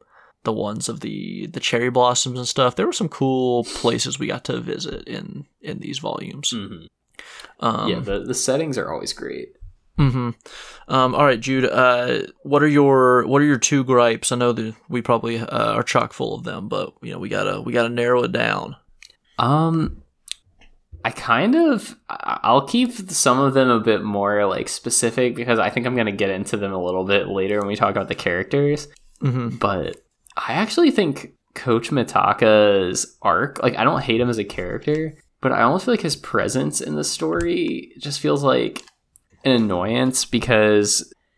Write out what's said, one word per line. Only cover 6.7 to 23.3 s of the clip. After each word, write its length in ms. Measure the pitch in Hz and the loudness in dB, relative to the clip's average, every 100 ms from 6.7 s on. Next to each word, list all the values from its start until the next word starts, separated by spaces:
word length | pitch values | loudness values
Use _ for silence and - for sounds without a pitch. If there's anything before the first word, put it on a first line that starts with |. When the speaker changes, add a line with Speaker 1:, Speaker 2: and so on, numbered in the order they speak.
| 82 80 _ _ - - - - - | -14 -20 _ _ -20 -20 -20 -20 -6
Speaker 1:
Um, 240 | 120 107 107 | -2 0 -2
Speaker 2:
Yeah, 120 | 90 | -2
the, 200 | 110 98 | -4 -4
the 140 | - | -4
settings 420 | 123 - 135 160 120 | -4 0 0 -2 -4
are 160 | - | -4
always 200 | 76 - | -6 -8
great. 360 | - - - - _ - - _ - | -10 -10 -10 -12 _ -20 -20 _ 0
Speaker 1:
Mm-hmm. 320 | 143 127 120 113 - - - - - | 0 0 -4 -8 -16 -20 -20 -18 -4
Um, 220 | 131 127 | 0 2
all 100 | - | 4
right, 140 | 143 120 | 2 2
Jude, 240 | 123 131 127 | 0 0 2
uh, 560 | - 127 123 123 123 - - | 4 4 4 2 -2 -4 -10
what 180 | 143 143 | 0 4
are 60 | 151 | 6
your, 580 | 147 139 135 127 127 117 | 6 6 8 6 6 4
what 160 | 135 | 4
are 20 | 147 | 4
your 120 | 135 | 2
two 260 | - 143 | 2 2
gripes? 480 | 131 127 120 113 - | 4 4 4 2 -2
I 40 | 123 | 0
know 160 | 123 | 0
that 220 | 120 110 110 - | 0 -4 -10 -8
we 140 | 123 | -6
probably, 360 | 120 117 117 113 | 0 0 0 -6
uh, 340 | 117 120 110 | -4 -2 0
are 80 | 110 | 0
chock 300 | 120 - 117 | 0 0 -2
full 220 | - 120 | -4 -6
of 100 | 107 | -6
them, 240 | - - - | -8 -10 -6
but, 260 | 101 - - | -6 -6 -10
you 100 | - | -14
know, 60 | 85 | -10
we 100 | 95 | -6
gotta, 320 | 104 98 98 | -4 -2 -4
we 120 | 120 | -2
gotta 160 | 120 117 | 0 0
narrow 320 | 120 120 123 | 0 2 2
it 80 | 120 | 2
down. 440 | 120 113 101 - - _ _ - _ _ - | 0 0 -2 -4 -12 _ _ -20 _ _ -2
Speaker 2:
Um, 640 | 120 147 165 165 156 - - _ - - _ _ _ _ _ - | 2 2 2 0 -2 -6 -18 _ -16 -16 _ _ _ _ _ -8
I 60 | 113 | -6
kind 440 | - - 117 190 | -4 0 2 4
of, 400 | 302 330 240 - - - | 4 4 2 -4 -14 -14
I, 320 | - - - | -10 -6 -2
I'll 240 | - 123 139 | 4 4 4
keep 260 | 233 247 | 0 0
some 460 | 240 190 160 - | -2 -6 0 2